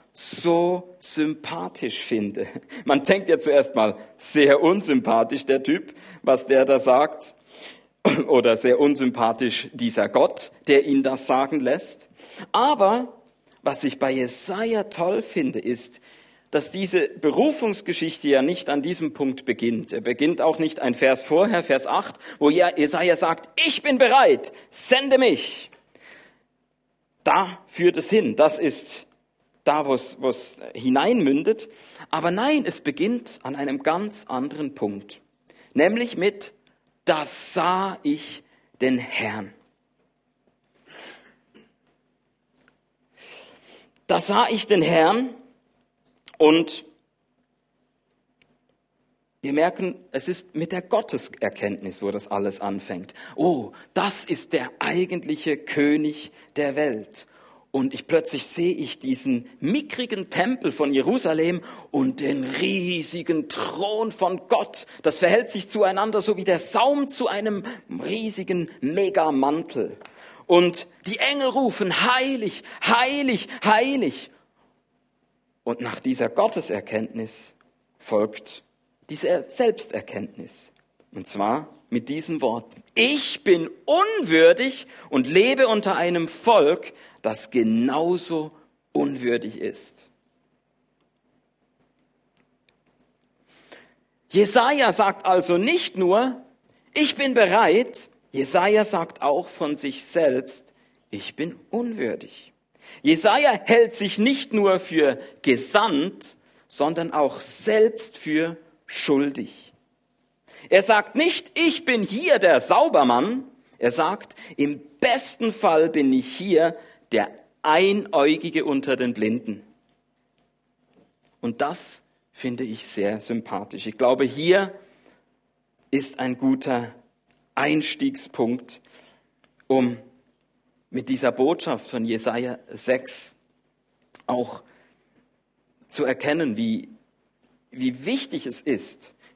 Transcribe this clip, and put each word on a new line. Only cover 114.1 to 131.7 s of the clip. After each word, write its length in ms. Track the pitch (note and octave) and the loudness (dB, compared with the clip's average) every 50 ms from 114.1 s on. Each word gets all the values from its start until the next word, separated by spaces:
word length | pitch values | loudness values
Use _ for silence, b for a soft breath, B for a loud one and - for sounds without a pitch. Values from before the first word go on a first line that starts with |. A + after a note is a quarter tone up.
| G3 G#3 - - - B B B B | -2 -6 -10 -18 -20 B B B B
"Im 260 | B C#3+ C#3+ - - - - _ - | B -2 -2 -2 -6 -12 -16 _ 0
besten 540 | - C4 A#3+ C4+ - - - - A#3+ A3+ A3 | 2 2 2 2 0 -4 -6 -4 -4 -4 -4
Fall 360 | - - F#3+ D#3+ D#3 D#3+ E3 | 0 2 2 4 4 4 4
bin 220 | D#3+ D#3 C#3+ C3+ | 2 2 2 4
ich 160 | C3 C3 B2 - | 2 2 0 -4
hier 480 | - - F3 G3+ F3+ D#3 E3 E3 - B B B B B B B | -10 -8 -2 2 2 4 4 2 -2 B B B B B B B
der 180 | - A2 G2+ - - - - _ _ _ | -2 -2 -2 -2 -6 -16 -20 _ _ _
Einäugige 1040 | - D3+ D3+ E3 F#3+ G3 G3+ G#3 - G#2 - D3+ C#3 D3 D#3 D#3 D#3+ C#3 B2+ D#3+ - | 0 2 4 4 4 4 2 0 -2 0 2 4 4 4 2 2 -2 -4 -4 -4 -2
unter 300 | - C#3+ C#3 C3+ C#3 C3 | -2 -2 -2 -2 -2 -2
den 180 | B2 B2+ B2 A#2 | 0 0 -2 -2
Blinden." 500 | G#2+ A2 G#2+ A2+ B2 - - G#2 G#2 - _ _ _ _ _ _ _ _ _ _ _ _ _ _ _ _ _ _ _ _ _ _ _ _ _ _ _ _ _ _ _ _ _ _ _ | -2 -2 -2 -2 -2 -4 -8 -12 -12 -14 _ _ _ _ _ _ _ _ _ _ _ _ _ _ _ _ _ _ _ _ _ _ _ _ _ _ _ _ _ _ _ _ _ _ _
Und 200 | - A#2+ A2+ - | -8 -6 -4 -2
das 400 | - - - - - - - - _ _ _ _ _ _ | -2 -2 -4 -6 -10 -12 -14 -18 _ _ _ _ _ _
finde 320 | _ - - B2+ A#2+ A#2 C3 | _ -10 -8 -8 -6 -6 -8
ich 220 | A2 A2 A2+ - | -8 -8 -10 -10
sehr 360 | - - - G2 G2+ G#2+ G#2+ | -10 -6 -2 -2 -2 -2 -4
sympathisch. 640 | - - A#2 A#2 A2 - - F#2+ G2+ - - - - A2 | -6 -6 -6 -6 -6 -6 -8 -8 -8 -10 -12 -12 -12 -10
Ich 100 | G#2+ - | -4 0
glaube, 280 | C3 B2 C3 B2+ C#3 | 2 2 2 2 0
hier 480 | B2+ A#2+ C#3 D#3 E3+ F#3 G3 G3 F#3+ F#3+ B B B B B B B B B B B _ _ _ _ _ _ _ _ _ _ _ - | -2 -2 -2 2 4 4 4 2 -2 -8 B B B B B B B B B B B _ _ _ _ _ _ _ _ _ _ _ -4
ist 280 | - C#3 C3+ - - - | -2 -2 -2 -2 -6 -4
ein 180 | B2+ B2+ B2+ B2 | -4 -4 -4 0
guter 560 | C3+ C3+ C3 C3 - D3+ C3 A#2+ A#2+ A#2 - - _ _ _ _ _ _ _ _ _ _ - | 2 2 2 2 0 -2 -2 -2 -4 -6 -12 -18 _ _ _ _ _ _ _ _ _ _ -6
Einstiegspunkt, 1300 | C3 C3+ D3 D3+ D#3 D3+ - - - C#3 C#3 B2+ - - - - - B2 A2+ A#2+ B2+ - - - - b b b b b b b b b b b _ _ _ _ _ _ - | -2 0 0 0 0 -2 -4 -6 -4 -4 -4 -4 -6 -12 -10 -4 -2 -2 -2 -2 -4 -8 -14 -20 -20 b b b b b b b b b b b _ _ _ _ _ _ 0
um 300 | C3 C3+ B2+ A#2+ A#2+ A#2 - - _ _ _ _ _ _ _ _ _ _ _ _ _ _ _ _ | 2 2 2 0 -2 -6 -14 -20 _ _ _ _ _ _ _ _ _ _ _ _ _ _ _ _
mit 200 | - B2+ A#2 - | -10 -8 -6 -4
dieser 220 | C3+ B2 C3+ B2 | -4 0 0 0
Botschaft 580 | A#2+ - C3 D3 F3 E3+ - E3+ | 2 2 2 2 0 0 -4 -6